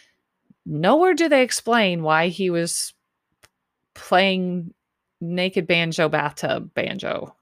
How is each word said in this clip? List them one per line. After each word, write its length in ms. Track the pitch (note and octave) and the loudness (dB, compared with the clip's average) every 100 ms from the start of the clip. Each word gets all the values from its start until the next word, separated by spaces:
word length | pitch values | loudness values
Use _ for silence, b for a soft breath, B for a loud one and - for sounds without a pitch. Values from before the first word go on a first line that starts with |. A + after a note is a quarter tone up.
| B B _ _ _ _ - | B B _ _ _ _ -8
Nowhere 480 | D3+ F3+ D4 F#4 | -2 2 4 4
do 160 | D#4+ E4 | 2 2
they 120 | C#4 | 4
explain 600 | B3 - - A#3 G3 E3+ | 2 -2 0 2 2 0
why 240 | D#3 D#3 F3 | 0 2 2
he 220 | F3 F#3 | 0 -2
was 440 | E3+ E3 - - - _ _ _ _ _ _ _ _ _ | 0 -2 -4 -8 -12 _ _ _ _ _ _ _ _ _
playing 800 | - - F#3 G3 F#3 F3+ F3+ E3+ - _ _ _ _ | -20 0 2 4 0 -2 -4 -8 -14 _ _ _ _
naked 440 | E3+ F3+ F#3 F#3 E3+ | -6 -4 -2 -2 0
banjo, 440 | E3+ E3 D#3+ D#3 | 0 0 0 0
bathtub 640 | D3+ D3 - D3 - - | 0 -2 -4 -4 -4 -4
banjo. 600 | - A#2 G2+ - - - - | -6 -6 -6 -6 -8 -8 -16